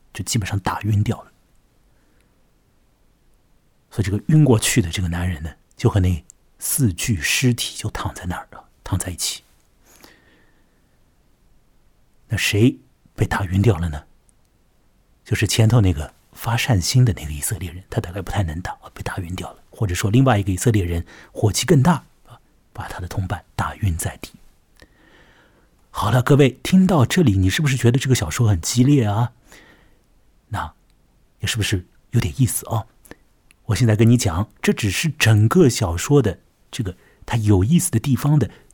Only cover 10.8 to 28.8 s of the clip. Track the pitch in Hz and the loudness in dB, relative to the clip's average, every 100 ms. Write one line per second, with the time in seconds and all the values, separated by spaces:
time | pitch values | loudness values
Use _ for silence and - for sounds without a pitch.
10.8 | _ _ _ _ _ _ _ _ _ _ | _ _ _ _ _ _ _ _ _ _
11.8 | _ _ _ _ _ 110 - 101 117 - | _ _ _ _ _ -4 -2 2 2 0
12.8 | _ _ _ - 87 - 92 92 110 82 | _ _ _ -4 -2 -2 -2 0 2 0
13.8 | 85 73 - _ _ _ _ _ _ _ | -4 -8 -14 _ _ _ _ _ _ _
14.8 | _ _ _ _ - 107 107 - 113 120 | _ _ _ _ -6 -4 0 2 4 4
15.8 | 95 76 73 _ _ - 113 117 - 98 | 2 0 -6 _ _ -12 -4 -4 0 -2
16.8 | - 127 120 - 73 76 - 104 92 85 | 0 2 2 0 -8 -8 -8 -8 -10 -14
17.8 | - - 87 87 - 104 82 80 - - | -10 -8 -6 -8 -6 -4 -4 -6 -10 -14
18.8 | - - - - 85 92 - - _ - | -18 -6 -4 -4 -8 -10 -12 -16 _ -4
19.8 | 98 90 101 120 131 104 98 90 123 107 | -4 -2 2 4 4 2 0 -2 0 0
20.8 | 85 85 - - - - 107 - - 147 | 0 -4 -6 -14 -20 -4 -2 0 2 4
21.8 | 151 123 - _ _ - _ _ _ - | 4 0 -4 _ _ -20 _ _ _ -16
22.8 | - - 87 - 90 90 - - - - | -14 -12 -10 -8 -6 -8 -8 -6 -6 -4
23.8 | 98 80 95 - - - - _ _ _ | -4 -4 -6 -10 -16 -20 -20 _ _ _
24.8 | - _ _ _ _ _ _ _ _ _ | -20 _ _ _ _ _ _ _ _ _
25.8 | _ - 104 127 120 139 151 - - 185 | _ -6 0 0 4 4 4 0 2 4
26.8 | 185 165 117 185 135 95 92 - 147 131 | 6 4 2 2 2 4 2 0 -2 0
27.8 | 117 127 131 123 80 - 110 92 - 120 | 2 2 0 0 0 0 0 0 0 2